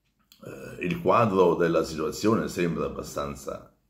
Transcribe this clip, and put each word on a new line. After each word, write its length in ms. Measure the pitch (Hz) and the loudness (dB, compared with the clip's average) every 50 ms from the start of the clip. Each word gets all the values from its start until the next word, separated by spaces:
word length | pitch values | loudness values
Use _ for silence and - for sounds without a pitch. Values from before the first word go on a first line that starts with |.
| _ _ _ _ _ _ - _ - | _ _ _ _ _ _ -20 _ -18
eh, 400 | - - - - - - - - | -16 -16 -14 -16 -16 -12 -8 -4
il 160 | 90 85 85 | -4 -4 0
quadro 540 | - 90 98 117 117 104 95 95 92 85 80 | 2 4 6 6 4 4 6 6 6 6 6
della 300 | 82 87 82 82 80 76 | 4 2 2 2 2 0
situazione 640 | 71 80 76 78 78 76 - 98 107 113 92 76 73 | 0 -4 -4 -4 -4 -4 0 0 2 2 2 0 -2
sembra 380 | 82 92 87 85 78 73 71 | -2 -2 -2 0 0 -2 -4
abbastanza 840 | 71 - - - - - 76 71 71 71 - - - - - - - _ _ _ | -6 -6 -8 -12 -10 -8 -8 -6 -6 -8 -10 -10 -10 -12 -12 -14 -20 _ _ _